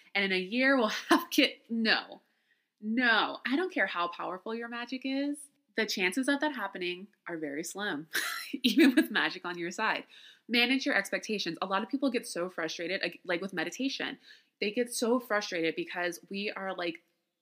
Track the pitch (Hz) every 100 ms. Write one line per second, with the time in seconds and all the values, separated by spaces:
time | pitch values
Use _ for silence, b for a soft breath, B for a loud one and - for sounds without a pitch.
0 | B 202 196 185 185 240 262 269 214 -
1 | - 339 - - 262 - - 226 220 143
2 | - - _ _ _ _ _ _ 214 233
3 | 247 214 143 - - 277 370 254 190 175
4 | 175 - 165 180 220 226 233 240 240 262
5 | 269 269 285 294 - _ _ - 214 247
6 | 269 269 262 277 302 262 196 185 180 180
7 | 202 _ - 170 151 139 175 190 208 147
8 | 160 B B B B - 247 202 285 254
9 | 320 196 156 180 175 175 170 190 220 147
10 | - B B B - 240 240 262 277 202
11 | 196 190 - 208 175 165 185 196 220 277
12 | 277 233 233 175 180 180 180 - 170 190
13 | 175 - 180 175 196 175 165 - 269 -
14 | 143 180 B B B - 202 226 240 -
15 | 226 247 247 208 208 175 160 156 165 180
16 | 175 170 - 196 208 - 190 180 175 165
17 | _ _ _ _